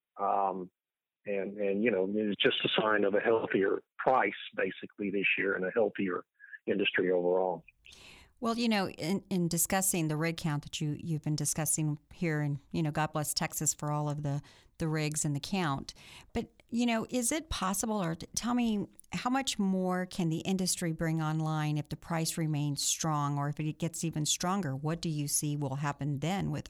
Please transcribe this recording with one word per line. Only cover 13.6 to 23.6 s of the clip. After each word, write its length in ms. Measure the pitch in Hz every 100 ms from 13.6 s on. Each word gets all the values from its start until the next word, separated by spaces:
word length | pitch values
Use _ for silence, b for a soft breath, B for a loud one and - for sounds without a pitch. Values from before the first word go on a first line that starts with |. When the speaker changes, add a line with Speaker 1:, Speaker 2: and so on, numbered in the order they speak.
| 151
Speaker 2:
for 160 | - 151
all 180 | 147 147
of 140 | 147
the, 180 | 147 143 b b b -
the 80 | 160
rigs 380 | 156 151 156
and 100 | 156
the 60 | 143
count. 520 | - 180 165 135 - B B B B
But 140 | 233 226 - _
you 160 | 226 240
know, 200 | 226 226
is 240 | 247 233
it 160 | 311 320
possible, 540 | - 190 202 226 214
or 120 | 170
t-, 120 | 165 -
tell 200 | - 233
me, 320 | 247 233 208 - - -
how 180 | 180 247
much 280 | 269 262 -
more 460 | 190 190 185 180
can 240 | 185 - 165
the 120 | 160
industry 520 | - 190 185 - 170
bring 300 | 160 165 160
online 560 | 156 156 156 156 151 151
if 100 | 147
the 80 | 156
price 400 | - 165 160 -
remains 460 | 156 147 147 139
strong, 560 | - - 165 147 143 143
or 100 | 143
if 100 |
it 200 | 147